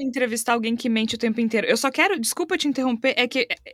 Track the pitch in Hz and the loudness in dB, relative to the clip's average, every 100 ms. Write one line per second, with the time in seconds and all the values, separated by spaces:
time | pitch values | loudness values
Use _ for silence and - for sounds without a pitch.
0 | 269 254 247 226 - 233 226 233 247 220 | -6 -2 -2 -2 0 0 0 -2 0 0
1 | 220 233 233 220 226 220 - 220 269 285 | 0 0 0 0 0 0 2 2 2 2
2 | 370 339 226 - 330 359 294 269 254 226 | 2 2 -2 -2 -2 0 0 0 0 0
3 | 262 - 247 262 - - - | 0 0 0 0 -2 -6 -10